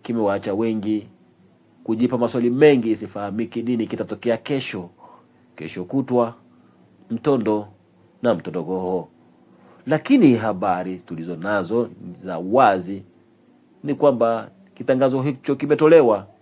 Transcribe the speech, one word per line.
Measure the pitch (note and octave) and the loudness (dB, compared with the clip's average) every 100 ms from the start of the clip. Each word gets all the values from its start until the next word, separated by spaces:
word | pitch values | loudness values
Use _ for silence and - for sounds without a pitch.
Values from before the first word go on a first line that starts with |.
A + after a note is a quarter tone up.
kimewaacha | - A#2 G2+ G2 G#2 | -6 -2 -2 -2 -4
wengi | G2+ A2+ A2 G2+ G#2+ G2+ _ _ _ _ _ _ _ | -2 -2 -2 -2 -4 -6 _ _ _ _ _ _ _
kujipa | - A2 B2 B2 | -6 -2 0 0
maswali | A#2 B2+ A#2+ | -2 0 -2
mengi, | B2+ D3+ C3+ A2+ | 4 6 6 0
isifahamiki | G#2+ F#2+ G2+ G2+ G#2 A2+ A#2 | -4 -6 -8 -8 -6 -6 -6
nini | A#2 A#2+ G#2+ | -4 -2 -4
kitatokea | - G#2+ G#2+ A#2+ A2+ | -6 -8 -4 -2 -2
kesho, | - C#3 B2+ F#2+ F2 _ - - _ _ _ - | -2 -4 -4 -8 -12 _ -20 -20 _ _ _ -16
kesho | D#2 - | -12 -10
kutwa, | - C3+ C3 B2 A#2 A#2 _ _ _ _ _ _ _ | -4 -4 0 0 0 -4 _ _ _ _ _ _ _
mtondo | A#2 D3+ C3+ G#2+ G#2+ G#2 _ _ _ _ _ | -4 0 0 0 -2 -4 _ _ _ _ _
na | B2 | -2
mtondogoho. | F#2+ F2+ E2+ E2 F#2 F2+ F#2 D#2+ _ _ _ _ _ _ - - | -2 -4 -8 -6 -6 -4 -4 -6 _ _ _ _ _ _ -16 -4
Lakini | D#3 - C4+ D#3+ A2+ | -4 2 6 6 4
habari | A2 F#2 G2 F2+ F#2 F#2 | 0 -2 -2 -2 -4 -10
tulizo | - E2 E2 E2 | -12 -12 -10 -8
nazo | F#2+ G#2 F2 A2+ A#2 - F#2 F2 | -4 -2 0 -2 -4 -8 -18 -14
za | F#2 E2 | -10 -8
wazi | F#2 A#2+ A#2+ F#2+ F2 G2 - _ _ _ _ _ _ _ | 0 4 4 2 -4 -12 -14 _ _ _ _ _ _ _
ni | - C#3 | -8 2
kwamba | D3 B2 A#2 A2+ A2 _ _ - | 2 4 0 0 -8 _ _ -8
kitangazo | B2 C3 C3+ C3 | -2 2 2 0
hicho | C#3 C3 - C#3 | -2 -4 -4 -4
kimetolewa | C#3+ D3 D#3 E3 B2 G2+ F#2+ _ | 0 4 8 8 6 2 -4 _